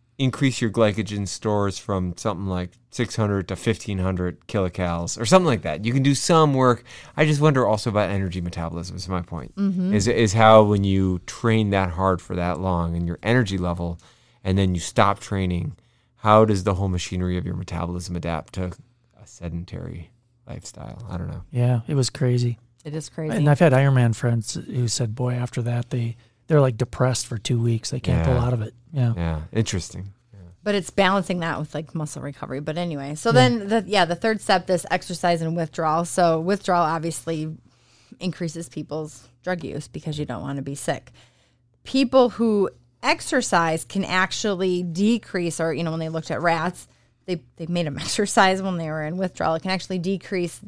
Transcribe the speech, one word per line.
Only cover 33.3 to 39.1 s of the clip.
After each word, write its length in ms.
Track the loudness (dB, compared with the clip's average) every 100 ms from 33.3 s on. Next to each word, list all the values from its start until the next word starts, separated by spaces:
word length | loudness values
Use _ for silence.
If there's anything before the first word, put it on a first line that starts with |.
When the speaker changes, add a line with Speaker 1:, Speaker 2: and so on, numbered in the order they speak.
Speaker 3:
Yeah. 40 |
Speaker 2:
then, 340 | 4 4 2 -2
the, 160 | -2 0
yeah, 180 | 2 2
the 80 |
third 260 | 0 -2 -2
step, 260 | 2 0 2
this 200 | -2 -2
exercise 520 | -4 -4 -4 0 0
and 120 | 0 -4
withdrawal. 500 | -4 -4 -2 0 0
So 340 | 2 2 2
withdrawal 440 | 0 -2 0 2
obviously 720 | 2 0 -4 -6 -6 -6 -6 -10 _ _ _ _ -20 -8
increases 500 | -6 -4 -6 -8 -10
people's 580 | -10 -8 -6 -8